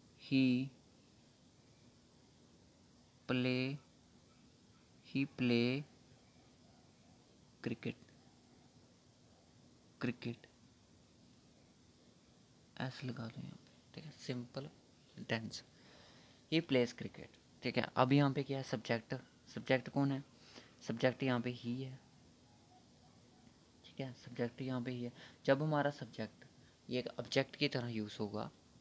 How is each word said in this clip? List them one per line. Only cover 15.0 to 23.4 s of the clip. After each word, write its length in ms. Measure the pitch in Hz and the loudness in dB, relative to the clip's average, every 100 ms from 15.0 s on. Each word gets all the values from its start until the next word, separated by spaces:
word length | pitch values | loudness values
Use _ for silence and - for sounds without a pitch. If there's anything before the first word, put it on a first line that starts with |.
| - - - | -20 -16 -4
टेंस, 340 | 113 110 - - - - - - - - - - | -4 -2 -10 -14 -20 -20 -20 -20 -20 -20 -20 -2
he 100 | 160 | 0
plays 300 | 165 131 120 | 4 4 4
cricket, 440 | - - - - - - - | 0 -10 -10 -18 -18 -20 -8
ठीक 140 | 127 120 | -2 0
है। 100 | 110 - | 0 4
अब 180 | 127 | 8
यहाँ 180 | 143 143 | 8 8
पे 100 | 135 | 4
क्या 140 | 139 135 | -2 -4
है, 60 | |
सब्जेक्ट, 520 | 131 117 - 117 - 131 - - - - | -2 -4 0 0 0 -8 -8 -20 -12 -12
सब्जेक्ट 340 | - 131 - | 2 2 4
कौन 220 | 139 139 | 2 2
है, 120 | 135 - - - - - - - | 2 -4 -20 -20 -20 -20 -12 -6
सब्जेक्ट 360 | 113 131 120 | 2 2 4
यहाँ 160 | 135 123 | 2 2
पे 80 | 120 | 0
ही 300 | 120 120 123 | -4 -6 -6
है, 180 | 131 131 - - - - - - - - - - - - - - | -8 -12 -18 -20 -20 -20 -20 -20 -20 -20 -20 -20 -20 -20 -20 -20